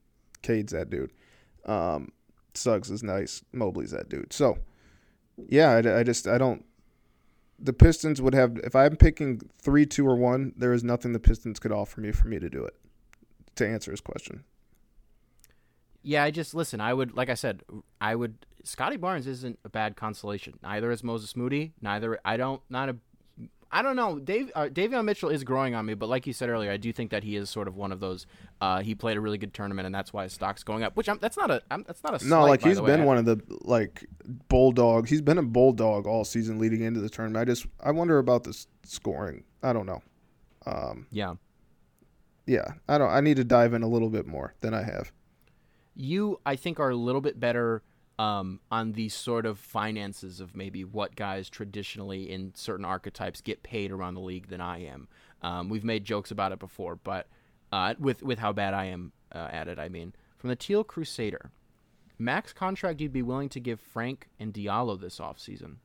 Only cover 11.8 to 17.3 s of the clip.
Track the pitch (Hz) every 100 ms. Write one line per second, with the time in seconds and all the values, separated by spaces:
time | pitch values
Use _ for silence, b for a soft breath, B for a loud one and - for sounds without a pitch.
11.8 | 104 - 107 107 117 107 87 67 53 -
12.8 | _ _ _ _ _ _ - - 110 110
13.8 | - - - - - - - _ _ _
14.8 | _ _ - _ _ _ _ _ _ _
15.8 | _ _ 143 147 147 156 156 160 160 107
16.8 | 110 127 127 123 127